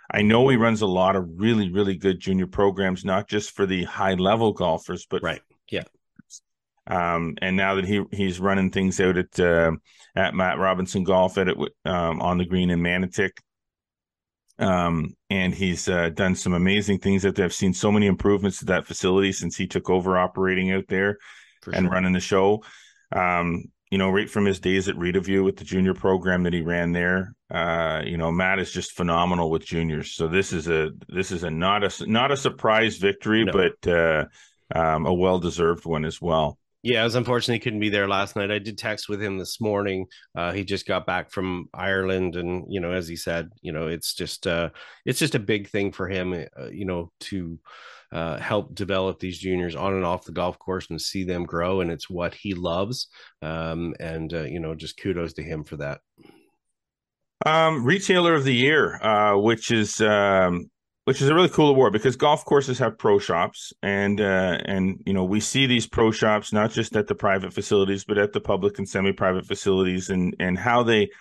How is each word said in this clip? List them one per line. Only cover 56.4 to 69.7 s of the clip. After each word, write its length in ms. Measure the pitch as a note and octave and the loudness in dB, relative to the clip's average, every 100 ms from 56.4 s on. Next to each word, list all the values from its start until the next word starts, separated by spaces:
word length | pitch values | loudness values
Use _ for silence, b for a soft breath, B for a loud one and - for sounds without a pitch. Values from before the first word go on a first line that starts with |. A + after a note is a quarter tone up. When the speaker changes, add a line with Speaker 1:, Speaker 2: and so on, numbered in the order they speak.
| b b _ _ _ _ _ _ _ - D3+ | b b _ _ _ _ _ _ _ -4 2
Speaker 1:
Um, 380 | D#3+ D#3+ D3+ | 4 4 2
Retailer 500 | B2 G3 G3 F#3 E3+ | 2 2 2 4 4
of 100 | D#3+ | 4
the 120 | C3+ A#2+ | 2 2
Year, 460 | C#3 D3+ F#2+ - | 4 4 2 0
uh, 360 | G#2+ G#2 G#2 G2+ | 0 4 4 4
which 340 | A2 A2+ - | 4 2 2
is, 300 | A2+ G#2 - | 0 0 2
um, 680 | G#2+ G#2 G2+ F#2+ F2+ F2 - _ _ _ - | 4 4 4 4 4 2 -6 _ _ _ -2
which 160 | C3+ | 2
is 80 | C#3 | 4
a 60 | E3 | 4
really 140 | F3+ | 4
cool 200 | - D3 | 6 6
award 240 | C3 A2 | 6 4
because 220 | G#2+ C3 A#2+ | 4 0 2
golf 280 | D3+ D#3 | 2 2
courses 360 | - C#3 C3+ B2 | 2 2 2 0
have 180 | A#2 - | -2 0
pro 220 | A2 G2+ | 4 4
shops, 520 | - G#2+ G#2 - - - | 4 0 0 -4 -18 -6
and, 380 | G2+ G2 G2+ G#2 | -2 0 2 2
uh, 380 | G2+ F#2 F#2 E2+ - | 2 2 2 0 -2
and, 360 | G2 F#2+ F#2 F#2+ | -2 -2 -2 -2
you 80 | |
know, 100 | F#2+ | -2
we 160 | F2+ G#2 | 0 0
see 260 | - C3+ C3+ | 0 2 2
these 220 | A#2+ A2 | 2 0
pro 240 | - A2 | 2 2
shops 400 | A2 A2+ G#2+ - | 4 2 2 0
not 200 | G#2+ A2 | 0 0
just 240 | A#2+ A2 G#2+ | -2 -2 -2
at 100 | G#2 | -2
the 80 | G2+ | 0
private 380 | G#2 F#2+ F#2+ | 0 0 -2
facilities, 500 | G#2 - G#2 G2 G2 | -6 0 2 2 0
but 140 | - G2+ | -2 0
at 160 | G#2 | 0
the 80 | G2+ | 0
public 360 | - F#2+ G2+ - | -2 0 0 -2
and 120 | G2 | -4
semi-private 560 | G2 G2 F#2 F#2+ F#2 - | -2 0 0 0 0 -4
facilities, 640 | G2+ G2+ | -4 0